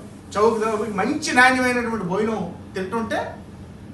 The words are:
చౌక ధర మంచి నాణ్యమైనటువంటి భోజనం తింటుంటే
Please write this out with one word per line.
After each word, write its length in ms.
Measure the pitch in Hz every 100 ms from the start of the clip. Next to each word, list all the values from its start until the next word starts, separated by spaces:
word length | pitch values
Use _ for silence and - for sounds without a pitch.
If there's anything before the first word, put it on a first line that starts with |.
| - - - 196
చౌక 200 | 226 214
ధర 280 | 220 214 226
మంచి 400 | 190 220 302 320
నాణ్యమైనటువంటి 720 | 247 254 262 254 247 233 226
భోజనం 500 | 175 196 226 214 175 - -
తింటుంటే 640 | 196 190 233 214 - - - - - - - -